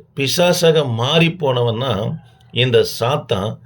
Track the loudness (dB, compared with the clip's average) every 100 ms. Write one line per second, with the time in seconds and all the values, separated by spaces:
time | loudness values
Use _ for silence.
0 | -8 -6 -2 2 2 2 2 2 0 -2
1 | 0 2 2 0 -2 0 0 -2 -2 -2
2 | -4 -8 -12 _ _ -2 2 4 2 0
3 | -2 -2 -2 -4 -4 -6